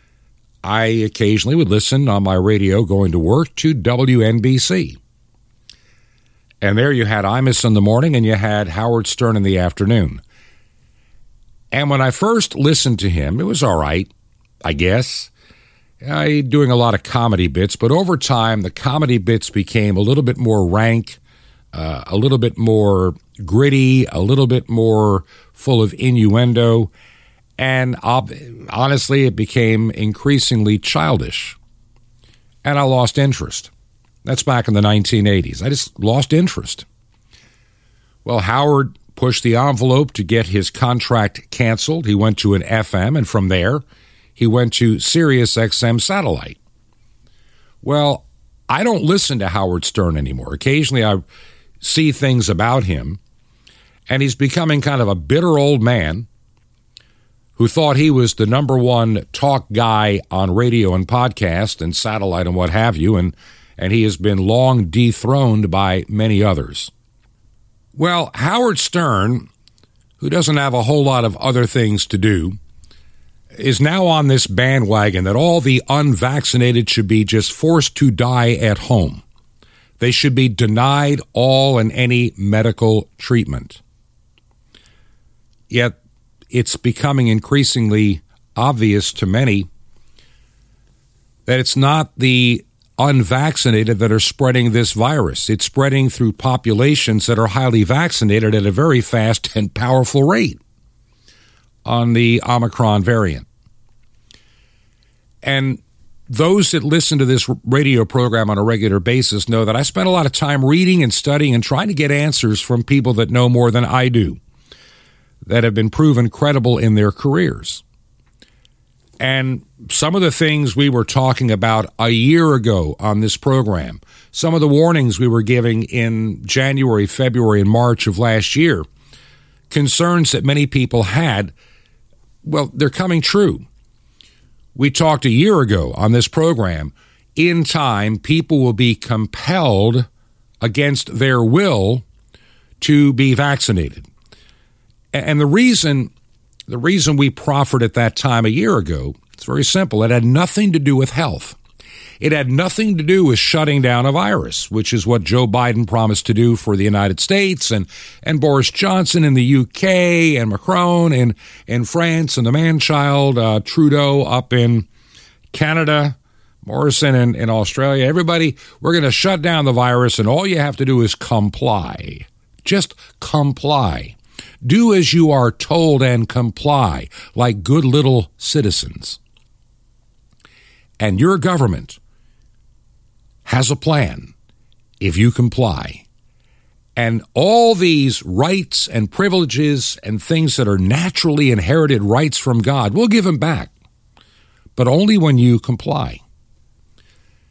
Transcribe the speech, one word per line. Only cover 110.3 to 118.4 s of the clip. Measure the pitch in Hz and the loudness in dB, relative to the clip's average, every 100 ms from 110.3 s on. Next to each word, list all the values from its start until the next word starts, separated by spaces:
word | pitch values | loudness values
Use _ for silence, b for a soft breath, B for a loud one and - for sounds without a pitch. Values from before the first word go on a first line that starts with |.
time | - 147 143 | -2 -2 0
reading | 131 160 185 185 | 2 2 4 2
and | 131 | 2
studying | - - 147 147 | 0 -2 0 2
and | 120 | 0
trying | - 143 208 | 0 -2 -2
to | |
get | 156 147 | -2 0
answers | 143 151 - 113 107 | 0 0 0 0 -2
from | - 120 | -2 -2
people | 113 139 127 | 0 0 0
that | 113 113 | 0 0
know | 123 123 | 2 2
more | 123 120 | 2 2
than | 117 | 2
I | 123 127 127 | 0 0 0
do, | 120 95 - _ b b b b b b b b b | 0 0 -4 _ b b b b b b b b b
that | - 117 | -4 0
have | 117 | 0
been | 107 110 | 0 -2
proven | - 151 123 120 | 2 2 4 0
credible | - 147 139 120 123 | 0 0 0 0 0
in | 113 | 2
their | 107 104 | 2 2
careers. | - 143 151 175 53 - - _ _ _ _ _ _ | 0 -2 0 -2 -4 -10 -14 _ _ _ _ _ _